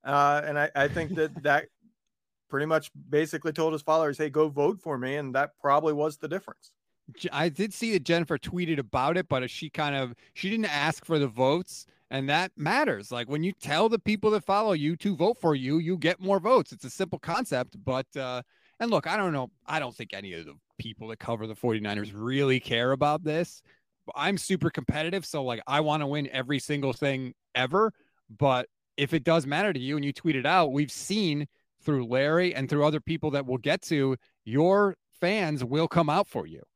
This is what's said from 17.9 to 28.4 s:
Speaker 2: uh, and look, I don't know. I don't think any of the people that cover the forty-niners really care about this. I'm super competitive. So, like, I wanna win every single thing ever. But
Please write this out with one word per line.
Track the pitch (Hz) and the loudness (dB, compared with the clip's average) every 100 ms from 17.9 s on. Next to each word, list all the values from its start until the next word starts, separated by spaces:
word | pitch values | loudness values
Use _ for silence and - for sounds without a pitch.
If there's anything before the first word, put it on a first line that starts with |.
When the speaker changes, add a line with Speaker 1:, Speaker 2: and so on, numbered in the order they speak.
| 131 131 143 | -4 -4 -8
Speaker 2:
uh, | 131 123 - _ _ _ | -6 -8 -10 _ _ _
and | 233 | 0
look, | 196 165 | 0 2
I | 202 | 0
don't | 190 | 0
know. | 143 127 _ - | -2 -4 _ -6
I | 156 | -4
don't | 131 - | -4 -8
think | 110 | -12
any | 98 98 | -10 -10
of | 85 78 | -10 -12
the | 71 _ _ | -18 _ _
people | 113 107 110 | -14 -12 -14
that | 113 | -12
cover | - 117 110 | -6 -4 -6
the | 107 | -4
forty-niners | 123 110 104 104 104 | 0 0 0 -4 -6
really | 101 117 135 143 131 | -6 -2 0 2 2
care | - 117 123 | 2 0 2
about | 131 147 156 | 2 0 0
this. | 151 156 175 - _ _ _ _ - - | -2 -4 -4 -8 _ _ _ _ -14 -4
I'm | 156 196 | -2 -2
super | - 185 156 | -2 0 0
competitive. | - 127 143 160 190 - | 2 2 4 0 -2 -4
So, | 156 | -4
like, | 127 113 - | -2 -4 0
I | 143 | 2
wanna | 151 151 143 | 2 0 0
win | 147 139 | -2 -4
every | 131 127 143 | -4 -2 -2
single | - 147 139 | -2 -2 -2
thing | 120 143 135 127 - _ 120 | 0 -2 -2 -6 -12 _ -2
ever. | 127 180 220 - _ _ _ | 2 2 2 -2 _ _ _
But | 110 | 0